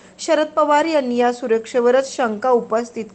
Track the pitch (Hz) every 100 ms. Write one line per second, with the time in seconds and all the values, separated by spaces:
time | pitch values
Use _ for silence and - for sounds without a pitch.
0 | - - - 302 302 311 294 294 320 302
1 | 247 240 240 247 247 226 220 254 240 254
2 | 269 - 240 208 254 247 233 220 240 233
3 | 214